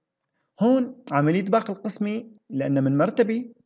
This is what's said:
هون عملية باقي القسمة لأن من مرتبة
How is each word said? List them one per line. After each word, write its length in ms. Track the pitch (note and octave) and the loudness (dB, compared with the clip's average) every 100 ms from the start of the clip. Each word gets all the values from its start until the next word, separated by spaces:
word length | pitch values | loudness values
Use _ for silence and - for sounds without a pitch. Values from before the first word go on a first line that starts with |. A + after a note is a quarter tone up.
| _ _ _ _ _ _ | _ _ _ _ _ _
هون 440 | A3 C4 B3 - - | 2 2 0 -6 -4
عملية 320 | C#3+ D3 F3+ | 0 2 0
باقي 300 | G3 A3 G#3+ | 2 0 0
القسمة 520 | F#3+ A3 - G#3 G#3+ A#3+ - _ | -8 -8 -6 -6 -6 -10 -20 _
لأن 340 | C3+ C#3 C#3 | -6 -2 0
من 140 | C3+ C#3+ | 2 2
مرتبة 560 | F3 C4 G#3+ A3 A#3+ - | 2 2 0 0 -6 -14